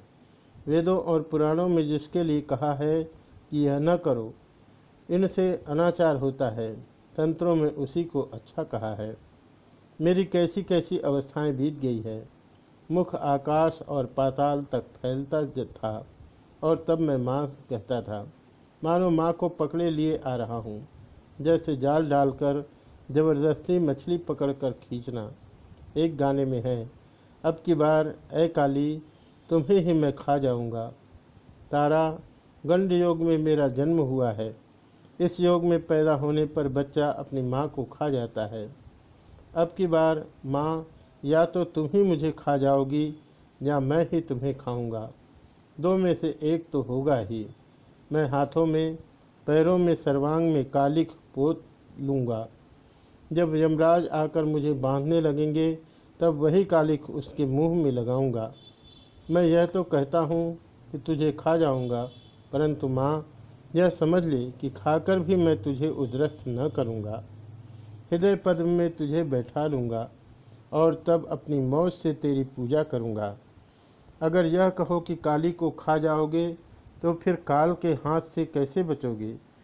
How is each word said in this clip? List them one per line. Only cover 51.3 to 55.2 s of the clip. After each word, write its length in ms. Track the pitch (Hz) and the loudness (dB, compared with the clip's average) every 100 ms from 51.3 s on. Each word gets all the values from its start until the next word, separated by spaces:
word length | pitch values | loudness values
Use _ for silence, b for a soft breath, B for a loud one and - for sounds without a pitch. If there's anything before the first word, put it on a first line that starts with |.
| - | -2
पोत 300 | 143 160 - - - - | 0 0 -8 -20 -20 -10
लूँगा। 480 | 139 139 120 110 113 - - - b b b b - | -4 -2 -2 -4 -6 -14 -20 -20 b b b b -6
जब 220 | 160 170 156 | 0 0 2
यमराज 520 | 160 156 160 170 165 | 2 4 4 4 2
आकर 360 | 156 156 160 | -2 0 0
मुझे 300 | 156 151 147 | 0 0 0
बांधने 480 | 139 131 139 143 165 | 0 0 0 2 2